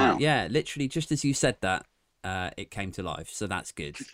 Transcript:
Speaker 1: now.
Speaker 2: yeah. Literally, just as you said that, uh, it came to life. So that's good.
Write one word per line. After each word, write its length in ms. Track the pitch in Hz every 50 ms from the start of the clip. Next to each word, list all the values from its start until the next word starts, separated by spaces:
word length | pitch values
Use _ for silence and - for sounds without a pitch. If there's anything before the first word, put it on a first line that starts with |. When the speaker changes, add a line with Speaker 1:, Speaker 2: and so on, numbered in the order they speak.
| - -
Speaker 1:
now. 60 | - -
Speaker 2:
yeah. 300 | 139 151 147 123 95 82
Literally, 380 | 117 151 - - - 147 139 131
just 240 | - 165 151 -
as 120 | 156 - -
you 80 | 139 135
said 220 | - - 135 117 -
that, 260 | - 92 92 - - _ _ _ _ _ _ _ -
uh, 260 | 95 92 92 90 87 -
it 140 | - 101 -
came 200 | - 104 98 95
to 100 | - -
life. 280 | 92 85 - - 80 -
So 160 | - - 107
that's 240 | 92 95 90 - -
good. 240 | - - 78 73 - - 90 -